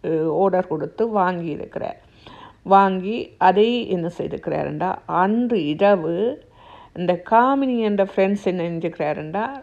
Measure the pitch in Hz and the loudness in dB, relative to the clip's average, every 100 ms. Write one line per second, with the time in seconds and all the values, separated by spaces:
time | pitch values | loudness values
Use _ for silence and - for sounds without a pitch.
0 | - 160 160 156 190 185 185 156 147 - | -2 -2 0 2 2 0 -2 -4 -6 -4
1 | 226 214 185 180 170 151 - - - - | -2 0 0 -2 -6 -8 -10 -8 -10 -10
2 | - - - - - _ - 196 196 190 | -18 -20 -20 -20 -20 _ 4 6 6 0
3 | 185 233 - - 185 190 220 240 233 180 | -4 -6 -8 2 4 6 4 2 -2 -2
4 | 160 - 147 143 - 151 147 151 180 - | -4 -6 -8 -6 -6 -4 -4 -4 -4 -4
5 | - 165 190 226 247 226 147 151 202 196 | -4 0 2 2 0 0 -2 2 4 4
6 | 160 170 226 294 - - - - - - | 0 -2 -2 -4 -14 -20 -20 -20 -18 -6
7 | 175 175 - 226 254 277 269 240 214 202 | -2 -2 2 4 4 2 0 0 0 0
8 | 190 - 190 202 208 180 170 165 170 160 | 0 2 0 2 -2 -2 -4 -4 -6 -4
9 | 151 151 156 180 233 277 | -4 -4 -6 -6 -6 -10